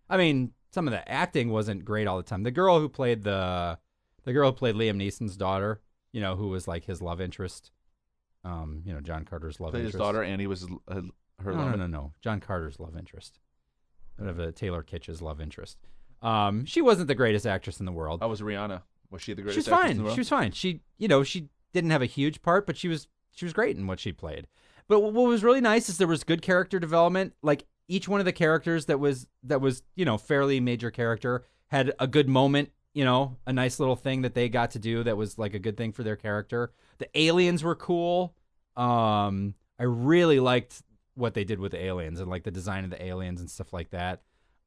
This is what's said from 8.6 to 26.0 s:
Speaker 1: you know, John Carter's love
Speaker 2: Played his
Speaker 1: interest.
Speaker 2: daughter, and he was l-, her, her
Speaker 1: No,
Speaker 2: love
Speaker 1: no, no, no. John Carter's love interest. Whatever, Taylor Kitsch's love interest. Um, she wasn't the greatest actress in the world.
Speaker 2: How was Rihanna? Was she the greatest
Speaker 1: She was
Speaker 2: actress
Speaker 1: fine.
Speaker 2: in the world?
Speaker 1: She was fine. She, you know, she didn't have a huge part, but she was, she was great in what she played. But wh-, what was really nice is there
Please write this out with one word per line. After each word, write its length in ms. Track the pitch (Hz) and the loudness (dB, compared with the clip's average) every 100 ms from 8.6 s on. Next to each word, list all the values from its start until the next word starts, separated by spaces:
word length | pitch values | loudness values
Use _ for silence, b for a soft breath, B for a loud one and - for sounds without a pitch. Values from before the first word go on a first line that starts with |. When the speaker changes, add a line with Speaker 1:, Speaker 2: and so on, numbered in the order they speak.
| 78 76 90 | -8 -10 -10
Speaker 1:
you 80 | |
know, 80 | 78 | -10
John 240 | 73 80 80 | -8 -10 -10
Carter's 340 | 87 80 76 | -10 -12 -10
love 120 | 85 | -8
Speaker 2:
Played 120 | 78 | -6
his 120 | 113 95 | -6 -4
Speaker 1:
interest. 60 | 104 | -2
Speaker 2:
daughter, 160 | 107 | -2
and 160 | 92 98 | -2 -4
he 80 | 98 | -4
was 160 | 92 | -6
l-, 160 | 90 90 - | -8 -14 -10
her, 140 | 95 90 - _ _ | -10 -10 -14 _ _
her 80 | 95 | -6
Speaker 1:
No, 60 | 123 | -4
Speaker 2:
love 140 | 139 | -2
Speaker 1:
no, 40 | 110 | -2
no, 120 | 90 | -4
no. 260 | 78 69 - | -6 -10 -10
John 180 | 117 104 | -6 -6
Carter's 400 | - 90 78 - | -4 -6 -6 -10
love 160 | 82 80 | -14 -14
interest. 420 | - - - _ _ _ _ _ _ _ - - | -16 -20 -20 _ _ _ _ _ _ _ -16 -10
Whatever, 360 | 90 85 82 | -8 -6 -6
Taylor 300 | 82 101 87 | -6 -6 -6
Kitsch's 380 | 78 85 - 82 | -8 -12 -12 -12
love 200 | 80 76 | -10 -8
interest. 360 | 80 - - - - - - - | -10 -12 -16 -18 -20 -20 -20 -10
Um, 440 | 117 110 101 104 139 | -2 2 2 0 -2
she 160 | 330 | 2
wasn't 280 | 269 196 - | 6 4 2
the 60 | 135 | 2
greatest 300 | 120 104 117 | 2 2 0
actress 340 | 95 - - | -4 -4 -8
in 40 | 92 | -8
the 60 | |
world. 300 | 85 78 85 | -6 -6 -4
Speaker 2:
How 80 | 113 | -4
was 100 | 107 | -4
Rihanna? 420 | 104 101 104 92 - _ _ | -6 -6 -6 -10 -14 _ _
Was 100 | - | -16
she 100 | - | -10
the 80 | 101 | -8
greatest 140 | 101 101 | -4 -2
Speaker 1:
She 40 | |
was 80 | 294 | 2
Speaker 2:
actress 120 | 349 | 4
Speaker 1:
fine. 100 | 349 | 4
Speaker 2:
in 60 | 120 | 0
the 60 | |
world? 120 | 107 113 | -2 -2
Speaker 1:
She 40 | |
was 80 | 240 | 0
fine. 220 | 277 127 | 0 0
She, 300 | - 185 165 - _ | -2 -4 -4 -10 _
you 80 | 208 | 4
know, 160 | 139 | 4
she 260 | 139 185 151 _ _ | 4 -4 -10 _ _
didn't 160 | 180 165 | -2 2
have 120 | 156 | 2
a 20 | 123 | 0
huge 340 | - 143 151 | 0 -2 0
part, 240 | - 180 202 | 2 2 2
but 100 | 160 | -4
she 100 | 180 | -4
was, 200 | 160 - _ _ | -6 -8 _ _
she 120 | - 175 | -12 -6
was 80 | |
great 220 | 160 233 127 | -2 0 -2
in 120 | 98 | -6
what 120 | 92 | -6
she 120 | 107 | -8
played. 340 | 82 82 76 76 b b b _ | -8 -10 -12 -14 b b b _
But 120 | 208 | 4
wh-, 140 | 214 | 4
what 140 | 214 247 | 4 4
was 160 | 240 | 6
really 180 | 226 269 | 6 6
nice 280 | 240 220 240 | 6 4 2
is 80 | |
there 100 | 175 | 0